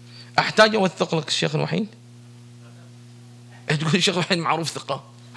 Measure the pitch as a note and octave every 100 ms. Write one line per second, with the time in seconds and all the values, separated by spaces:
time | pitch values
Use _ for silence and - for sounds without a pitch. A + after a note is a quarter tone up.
0 | - - - - E3 - A3 G#3+ F#3+ -
1 | - E3 D3 - D#3+ D3 D3+ E3 G#3+ -
2 | - - - - - - - - - -
3 | - - - - - - - D3+ D#3 F3+
4 | F#3 F3+ D#3+ F3 D3 D#3 E3 - - C3+
5 | - - -